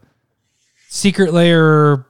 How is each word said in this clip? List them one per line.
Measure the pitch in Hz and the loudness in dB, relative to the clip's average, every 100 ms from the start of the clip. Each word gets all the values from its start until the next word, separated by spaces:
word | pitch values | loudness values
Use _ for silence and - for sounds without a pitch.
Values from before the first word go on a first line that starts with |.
| _ _ _ _ _ _ _ _ _ | _ _ _ _ _ _ _ _ _
Secret | - 202 185 185 | -6 -4 -2 -2
Lair, | 170 170 165 160 156 147 139 131 | 0 2 2 2 2 2 0 -6